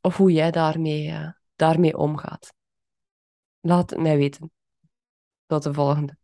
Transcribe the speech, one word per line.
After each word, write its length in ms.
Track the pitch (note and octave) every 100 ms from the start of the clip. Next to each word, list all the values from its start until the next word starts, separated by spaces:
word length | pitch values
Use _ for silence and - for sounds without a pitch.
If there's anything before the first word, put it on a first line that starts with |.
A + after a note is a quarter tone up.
of 160 | F#3 F3+
hoe 160 | F#3+
jij 180 | E3 D#3+
daarmee, 600 | E3+ D#3+ D#3+ D#3+ D3+ D3+
eh, 200 | D#3 D#3 - _ _
daarmee 420 | D#3+ E3 E3 -
omgaat. 540 | D3 D3+ - - - _ _ _ _ _ _ _ _ _ _ _
Laat 300 | E3+ F3 E3+
het 100 | -
mij 160 | D#3+ D3+
weten. 360 | C#3+ C#3 D#3+ _ _ _ _ _ _ _ _ _ _
Tot 160 | D#3
de 100 | D3
volgende. 440 | D3 C#3+ D3 D3 D3+